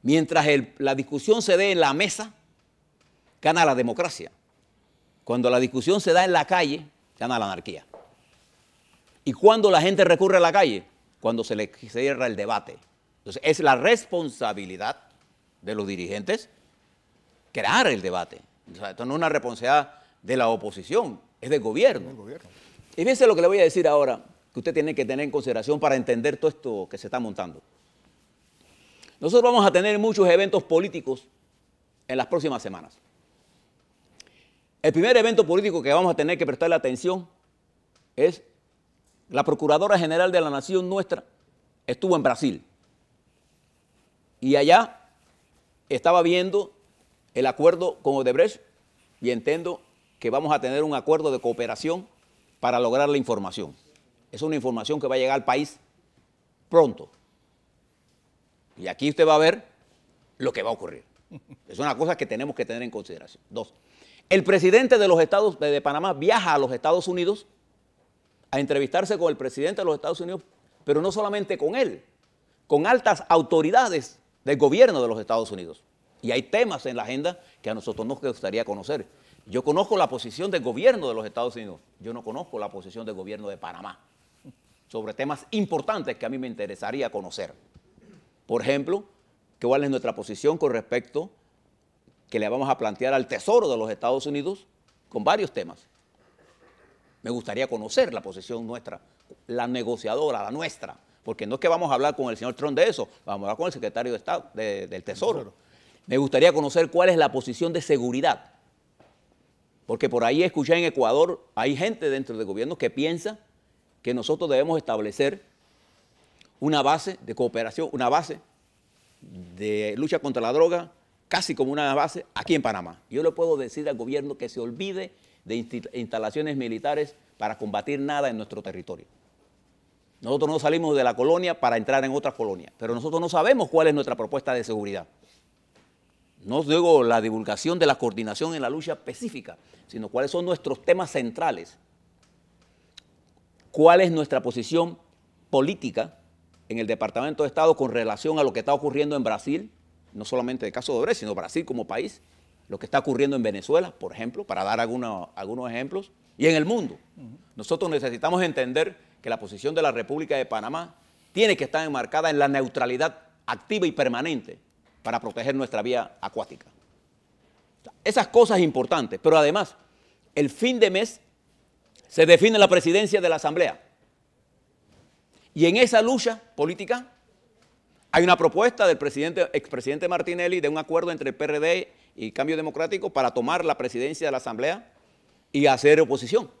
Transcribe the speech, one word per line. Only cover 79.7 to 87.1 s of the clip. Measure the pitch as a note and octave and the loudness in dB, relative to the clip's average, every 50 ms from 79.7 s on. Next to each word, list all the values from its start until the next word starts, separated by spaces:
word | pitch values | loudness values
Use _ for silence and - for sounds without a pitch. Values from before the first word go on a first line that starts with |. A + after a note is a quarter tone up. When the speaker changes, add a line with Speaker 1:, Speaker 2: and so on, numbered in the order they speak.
| D3 F3 G3+ G3 A3 | 2 2 2 2 2
Speaker 1:
la | F#3+ E3+ C#3 | 0 0 0
posición | C3 A#2+ - A#2+ G#2 B2+ F3 G3+ | -2 -8 -10 -12 -10 -8 -6 -4
del | F#3+ E3+ | -4 -4
gobierno | B2 B2 A2+ A#2+ F#3 B3 B3 G#3+ D#3+ C3 | -4 -4 -6 2 4 4 4 4 -2 -6
de | A2+ | -6
los | A2 A2 | -6 -8
Estados | G#2+ - A#2+ A#2+ B2 A#2 | -8 -6 -6 -6 -6 -6
Unidos, | A#2 A2 G2+ F2 D#2 _ _ _ _ | -10 -14 -16 -16 -18 _ _ _ _
yo | - A2 A#2 | -14 -14 -14
no | A#2+ - | -12 -12
conozco | A2 A#2+ C#3 - C3 - A2+ | -12 -12 -12 -14 -12 -10 -10
la | G#2 G2+ | -10 -10
posición | F#2+ G2 F2+ F#2+ F#2 A2+ A2+ | -12 -14 -18 -16 -16 -14 -12
del | G#2+ G#2 | -12 -12
gobierno | F#2 F#2+ G2 G#2+ G#2 G#2 G2+ | -12 -12 -12 -14 -12 -12 -14
de | G2 F2+ | -14 -12
Panamá | - E2+ F2 F2 G2 G2+ F2+ _ _ _ _ _ _ _ _ _ _ D3 - _ _ _ _ _ _ _ | -14 -16 -16 -14 -16 -18 -18 _ _ _ _ _ _ _ _ _ _ -20 -20 _ _ _ _ _ _ _
sobre | - A2+ G#2+ G#2+ G#2+ | -12 -10 -10 -10 -8
temas | - C#3 C#3+ D3 C#3 - _ | -6 -6 -6 -6 -10 -10 _
importantes | - G#3+ G3+ - E3 D#3 C#3 - G#3+ G3+ - - D3+ - | -4 -4 -4 -2 -4 -6 -4 -4 -6 -6 -6 -8 -8 -8
que | - | -8
a | A#2 | -8
mí | C3+ C3 | -8 -8
me | B2+ B2 | -10 -12
interesaría | A2 F#2 G#2 F#2+ G2+ F#2 - G2+ A#2 C#3 C3 | -10 -10 -10 -10 -10 -10 -10 -8 -6 -6 -6
conocer. | A#2 | -6